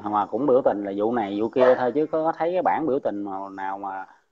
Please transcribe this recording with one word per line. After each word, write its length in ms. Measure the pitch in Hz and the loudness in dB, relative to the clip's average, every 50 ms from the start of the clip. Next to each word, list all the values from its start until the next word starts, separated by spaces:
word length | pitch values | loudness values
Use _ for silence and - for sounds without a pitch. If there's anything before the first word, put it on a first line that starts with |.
| 101 | -4
mà 220 | 101 107 104 98 | -2 0 0 0
cũng 200 | 95 110 113 143 | 0 -2 -2 2
biểu 160 | 139 123 131 - | 4 4 4 4
tình 180 | 131 104 101 101 | 4 2 0 -2
là 80 | 98 98 | -4 -2
vụ 180 | 101 104 117 123 | -2 -2 0 0
này 280 | 117 104 98 101 104 | -2 -2 -2 -2 -2
vụ 80 | 113 110 | -2 0
kia 260 | - 131 127 127 127 | 2 4 6 6 6
thôi, 160 | 123 127 123 117 | 6 2 0 0
chứ 100 | 147 156 151 | 0 0 0
có 200 | 165 160 156 165 156 | 0 0 0 -2 -2
thấy 140 | - 160 170 180 | 0 -2 0 0
cái 80 | 180 | 0
bản 260 | 147 - 92 127 160 | 0 0 0 0 0
biểu 120 | 143 127 143 | 0 -2 0
tình 240 | - 113 104 101 101 | -2 -2 -4 -4 -6
mà, 80 | 101 95 95 98 98 | -8 -8 -8 -10 -10
nào 260 | 98 98 95 95 98 | -10 -8 -8 -8 -8
mà 280 | 98 101 98 95 95 92 - _ _ _ _ | -8 -8 -10 -10 -10 -12 -14 _ _ _ _